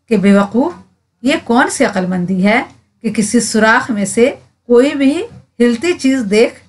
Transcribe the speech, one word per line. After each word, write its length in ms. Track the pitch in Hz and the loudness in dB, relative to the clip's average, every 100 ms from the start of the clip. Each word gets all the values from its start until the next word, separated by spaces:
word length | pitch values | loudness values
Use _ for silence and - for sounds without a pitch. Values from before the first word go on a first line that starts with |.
| _ | _
कि 60 | 208 | 0
बेवकूफ़, 560 | 196 196 202 226 330 - - _ _ _ | 2 2 2 -2 -2 -6 -18 _ _ _
ये 140 | 240 330 | -4 -4
कौन 300 | - 240 370 | 0 0 0
सी 140 | - | -2
अक्लमंदी 560 | 226 190 180 185 175 190 | -6 -4 -4 -4 -4 -2
है 180 | 196 233 - - _ _ | 0 0 -2 -14 _ _
कि 60 | 226 | -6
किसी 300 | 220 - 240 | -4 -2 -2
सुराख 480 | 226 220 220 233 - | 0 0 2 2 0
में 140 | 208 196 | -4 -4
से 200 | - 247 392 _ _ - | 0 0 0 _ _ 2
कोई 260 | 240 277 | 4 4
भी 180 | 294 269 320 466 - _ - | 2 0 0 -6 -14 _ -2
हिलती 320 | 240 233 349 | 0 0 -2
चीज़ 320 | 349 269 269 208 | -2 0 0 0
देख 340 | 208 - - | 2 2 -2